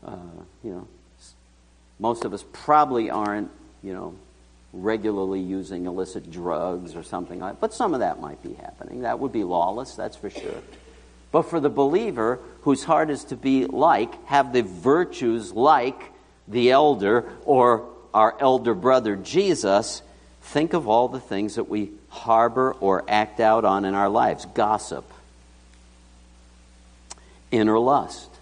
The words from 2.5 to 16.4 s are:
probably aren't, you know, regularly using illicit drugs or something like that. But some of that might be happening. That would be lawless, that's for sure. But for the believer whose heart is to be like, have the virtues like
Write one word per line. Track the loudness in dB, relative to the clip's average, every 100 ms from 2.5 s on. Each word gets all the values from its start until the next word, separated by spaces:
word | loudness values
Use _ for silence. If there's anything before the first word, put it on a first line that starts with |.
probably | -16 2 4 4 0 -2
aren't, | -4 -4 -4 -8 -12 -20 _
you | -14
know, | -12 -12 -16 _ _ _ _ _
regularly | -6 -2 -2 -2 -2 -2 -4
using | -4 -6 -8 -8 -8
illicit | -6 -8 -10 -14
drugs | -10 -6 -4 -4 -6 -10 -16
or |
something | -12 -10 -10 -12
like | -12
that. | -6
But | -6
some | -4 -4 -2
of |
that | -2 -4
might | -12 -14
be | -16
happening. | -16 -18 -18 -16 -10
That | -6 -6
would | -4
be | -4
lawless, | -2 0 0 -2 -10 -10
that's | -12 -10
for | -14
sure. | -12 -12 -12 -14 -20 -20 -20 -20 -20 0
But | 0
for | 0 0
the | 0
believer | 2 2 2 0 -2 -2 -2 -8 -6
whose | 0 0
heart | 2 2 2
is | -2 -8
to | -6
be | 0 0 0
like, | 2 2 4 0 -6 0
have | 2 2
the | 0
virtues | 0 -2 2 4 2 -2 -2 -2 -4
like | 2 4 4 2 -6 -16 -20 _ _